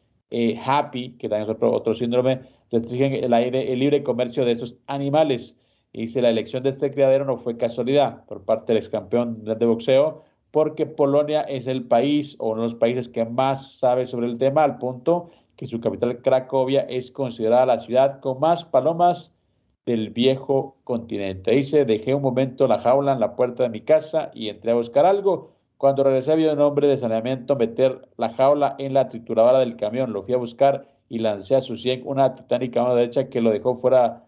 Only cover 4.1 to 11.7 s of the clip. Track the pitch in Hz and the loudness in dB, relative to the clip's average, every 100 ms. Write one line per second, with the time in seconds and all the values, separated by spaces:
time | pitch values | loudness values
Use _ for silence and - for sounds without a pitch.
4.1 | 117 120 127 123 117 117 - - 139 139 | -4 -4 -2 -2 -2 -6 -14 -10 -6 0
5.1 | 151 151 127 - _ _ _ _ - 113 | 2 2 0 -6 _ _ _ _ -10 -6
6.1 | 131 120 113 - 127 135 135 143 135 135 | 0 2 2 -2 -4 -4 -2 -2 2 4
7.1 | 135 139 123 123 117 117 127 120 143 127 | 2 0 -4 -6 -4 -4 -2 0 2 2
8.1 | 117 - 101 98 113 - 113 - 107 95 | -2 -16 -8 -2 -2 0 -2 -2 -8 -2
9.1 | 120 120 113 107 110 117 110 135 131 156 | -2 -2 -6 -6 0 0 0 2 2 2
10.1 | 156 _ _ _ 151 151 156 151 156 139 | -2 _ _ _ -2 0 -2 -4 0 2
11.1 | 147 147 151 - 139 123 | 2 2 -2 -4 -6 -6